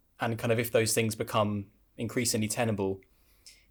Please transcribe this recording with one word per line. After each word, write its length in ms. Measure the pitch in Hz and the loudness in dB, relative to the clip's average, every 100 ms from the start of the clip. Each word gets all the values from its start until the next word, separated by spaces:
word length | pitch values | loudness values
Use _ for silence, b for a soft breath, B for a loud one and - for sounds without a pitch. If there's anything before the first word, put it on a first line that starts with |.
| _ - | _ -6
and 180 | 120 113 | -4 -2
kind 140 | - | 0
of 80 | 113 | 0
if 120 | 113 | 2
those 220 | 120 113 | 2 2
things 220 | 120 110 107 | 2 0 -2
become 520 | 110 113 104 104 98 _ _ - | -2 2 2 0 -6 _ _ -8
increasingly 520 | 113 131 117 117 107 | -4 0 0 0 0
tenable 500 | - 113 101 95 95 - b b b b b b | 0 0 0 0 -2 -10 b b b b b b